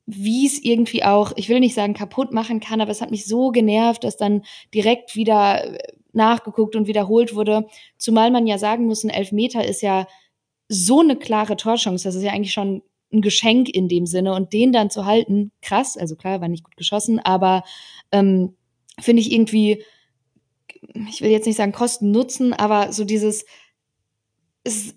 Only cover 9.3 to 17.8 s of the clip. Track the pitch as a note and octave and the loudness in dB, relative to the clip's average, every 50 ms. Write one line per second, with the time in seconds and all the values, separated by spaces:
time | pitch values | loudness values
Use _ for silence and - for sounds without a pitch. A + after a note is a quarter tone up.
9.3 | G#3 G#3 A#3 A#3+ - A#3 - G3+ G3 - A3 G3+ F#3+ F#3+ F#3 F#3 - _ _ _ | -2 -2 -2 0 -2 -2 -2 -2 -4 -4 -2 -2 -2 -2 -2 -6 -12 _ _ _
10.3 | _ _ _ _ _ _ _ _ G#3+ F#3 F3 G3 C4 D#4 E4+ D4+ C4 - - - | _ _ _ _ _ _ _ _ -4 -2 2 4 4 6 6 4 2 0 -2 -2
11.3 | A3 G#3+ G#3+ G#3 G3+ G3+ - A3 A#3 A#3+ - G#3 F3+ F3+ - F#3+ F#3 F#3 G3+ G3+ | -2 -2 0 -2 -4 -4 -2 -2 0 0 0 -2 -4 -4 -4 -6 -6 -4 -6 -4
12.3 | G3+ G3+ G#3 F#3+ - G#3+ G3 G3 F#3+ G3 - _ _ _ _ _ - G#3+ G3 G#3 | -4 -4 -4 -4 -4 -4 -4 -4 -6 -6 -10 _ _ _ _ _ 0 2 2 2
13.3 | - - A3+ A3+ A3+ B3+ B3+ - - F#3 F#3 F3 F3 F3 F3 E3 F3 F#3 F#3+ F#3+ | 0 2 2 4 4 4 2 2 0 -2 0 0 0 0 0 0 -2 -2 -2 0
14.3 | F#3+ F#3+ F#3+ - G#3 G#3+ A#3+ C4 B3 A3+ G#3 G3+ - G#3 F#3+ G3+ G#3+ A3+ - - | -2 -2 -4 -2 0 2 4 4 4 4 2 0 -2 -4 -2 2 2 2 2 2
15.3 | G3+ G3+ G#3 G#3 - _ - - G3 A3 C4+ - - - F3+ D#3+ D#3+ - - F#3 | 0 -2 -2 -4 -8 _ -8 -2 -2 -2 -2 -2 -6 -8 -8 -8 -10 -8 -6 -6
16.3 | G3 F#3 F3 E3+ E3+ E3 - _ _ _ E3 - G#3 G#3+ G#3 A#3 A3 - - F#3 | -6 -4 -4 -6 -6 -8 -10 _ _ _ -6 -4 -4 -2 -2 0 -2 0 0 0
17.3 | F#3+ F#3 F#3+ F#3 F#3 F#3 F#3 - - - | 0 2 2 2 2 0 -2 -6 -16 -20